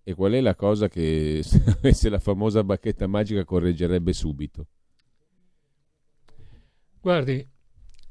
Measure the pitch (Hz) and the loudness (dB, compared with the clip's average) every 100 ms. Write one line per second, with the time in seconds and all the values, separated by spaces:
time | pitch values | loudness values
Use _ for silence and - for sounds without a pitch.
0 | - 90 98 127 120 90 101 104 104 90 | -10 -2 0 2 0 0 0 0 0 0
1 | 80 78 76 78 76 - - 98 - - | 0 0 0 -2 2 4 4 4 4 4
2 | 110 101 - 98 107 107 98 98 110 95 | 4 0 -2 0 0 2 0 -2 -4 -4
3 | 98 101 104 104 87 92 87 85 85 90 | -2 -2 -2 -2 -2 0 0 0 0 0
4 | 87 - 80 69 73 - 76 _ _ _ | 0 -2 -4 -6 -10 -12 -18 _ _ _
5 | _ _ _ _ _ _ _ _ _ _ | _ _ _ _ _ _ _ _ _ _
6 | _ _ - - - - _ _ _ _ | _ _ -20 -20 -20 -20 _ _ _ _
7 | 180 175 131 131 139 _ _ _ - - | -2 0 0 -4 -6 _ _ _ -20 -18
8 | - | -18